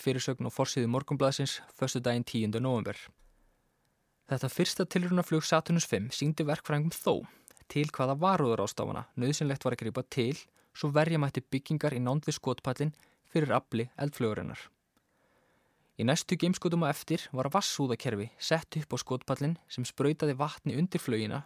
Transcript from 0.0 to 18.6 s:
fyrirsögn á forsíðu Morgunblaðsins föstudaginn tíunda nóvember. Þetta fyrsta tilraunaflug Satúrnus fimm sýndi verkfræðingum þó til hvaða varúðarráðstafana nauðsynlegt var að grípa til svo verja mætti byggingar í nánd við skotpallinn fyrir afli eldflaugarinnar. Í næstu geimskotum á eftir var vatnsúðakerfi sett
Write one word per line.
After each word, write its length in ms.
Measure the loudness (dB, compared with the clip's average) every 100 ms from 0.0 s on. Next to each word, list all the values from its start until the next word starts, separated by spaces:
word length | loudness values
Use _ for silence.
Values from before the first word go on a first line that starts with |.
fyrirsögn 440 | 0 0 -2 -2 -4
á 40 |
forsíðu 400 | -2 0 2 2
Morgunblaðsins 720 | 0 -2 2 2 2 -2 -4 -12 -6
föstudaginn 480 | -2 0 0 0 0
tíunda 320 | 0 0 0
nóvember. 400 | 0 0 -2 -8 -14 _ -20 _ _ _ _ _ _ _ _ _ -4
Þetta 240 | -2 -2
fyrsta 320 | 0 0 0
tilraunaflug 640 | 0 0 2 2 2 0 4
Satúrnus 400 | 2 4 0 2
fimm 240 | -2 -2
sýndi 320 | -2 0 0
verkfræðingum 480 | 0 -2 0 0 0
þó 340 | 0 0 0 -2 -18 -20 -20 _
til 160 | -2 0
hvaða 320 | 0 0 2
varúðarráðstafana 880 | 4 4 4 2 0 -2 -4 -4 -8 -2
nauðsynlegt 480 | 0 2 0 0
var 100 | -2
að 80 | -2 -4
grípa 180 | -4 -4
til 240 | 0 0 -2 -10 _ _ -4
svo 160 | 2
verja 260 | 4 4 2
mætti 220 | 0 -2
byggingar 560 | -2 -4 -2 0 0 0
í 80 |
nánd 240 | 0 0 -2
við 80 | -2
skotpallinn 580 | -2 -2 -2 -2 -2 -4 _ _ _
fyrir 240 | 0 4 2
afli 340 | 2 -2 -2 -4
eldflaugarinnar. 640 | -4 0 -2 0 -6 -10 -16 _ _ _ _ _ _ _ _ _ _ _ _ 0
Í 80 |
næstu 320 | 2 2 2 2
geimskotum 480 | 2 2 2 2
á 80 | 2
eftir 380 | 0 -2 -4 -2
var 160 | -4 0
vatnsúðakerfi 840 | 0 0 0 0 0 -2 -4 -6 -8
sett 400 | 0 0